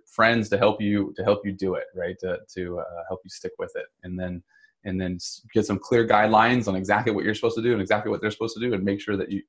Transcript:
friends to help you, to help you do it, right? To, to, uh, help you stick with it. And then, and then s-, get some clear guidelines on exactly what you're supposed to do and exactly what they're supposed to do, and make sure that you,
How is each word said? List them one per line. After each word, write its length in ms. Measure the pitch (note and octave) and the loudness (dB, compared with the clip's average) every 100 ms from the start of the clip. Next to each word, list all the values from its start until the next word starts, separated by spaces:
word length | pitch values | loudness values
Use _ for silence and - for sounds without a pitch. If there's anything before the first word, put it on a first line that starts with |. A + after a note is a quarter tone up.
| _ | _
friends 440 | - A2+ A#2 G#2 | 2 4 4 2
to 80 | G2 | 4
help 240 | G2+ - | 4 4
you, 320 | G#2 G2+ G2 - | 0 2 0 -2
to 80 | |
help 220 | G#2+ G2+ G2+ | 0 2 0
you 80 | |
do 220 | F#2+ F#2+ E2+ | -4 -2 -2
it, 100 | - F#2 | -6 -6
right? 220 | F2 F#2 | -6 -6
To, 180 | F#2 F2 - F#2 | -6 -6 -8 -8
to, 240 | F2+ F2 | -6 -6
uh, 240 | F2 E2+ F#2 | -8 -10 -10
help 140 | F#2 | -10
you 60 | F#2+ | -12
stick 240 | - F2+ - | -12 -12 -8
with 120 | F2+ - | -8 -8
it. 100 | - _ | -12 _
And 160 | F#2 F2+ | -10 -6
then, 240 | F2+ F2 - _ _ _ | -6 -8 -12 _ _ _
and 160 | G2+ F#2 | -6 -4
then 160 | F#2 F2+ | -4 -6
s-, 260 | - - - | -10 -14 -4
get 120 | A2+ G#2 | -2 0
some 140 | F#2+ | -2
clear 260 | - A#2+ A2+ | 2 2 4
guidelines 600 | G#2 A2 A2 A2+ B2 G#2 | 4 6 6 6 4 0
on 80 | F#2+ | -2
exactly 380 | F#2+ G#2 A2+ | 0 2 2
what 100 | G2 | 0
you're 100 | G2+ | -2
supposed 220 | G#2+ A#2 A#2 | 0 -2 0
to 60 | |
do 100 | A#2 | 0
and 100 | A2 | 0
exactly 280 | F#2+ G#2+ G#2+ | 2 0 0
what 80 | G2+ | -2
they're 100 | G#2+ | -2
supposed 240 | G#2 A2+ A2 | -2 -6 -4
to 60 | |
do, 120 | A#2+ | -2
and 100 | G2+ | 0
make 160 | G2 G2+ | 0 -2
sure 160 | G#2+ G2 | -2 -2
that 160 | - | -2
you, 100 | G2 | -6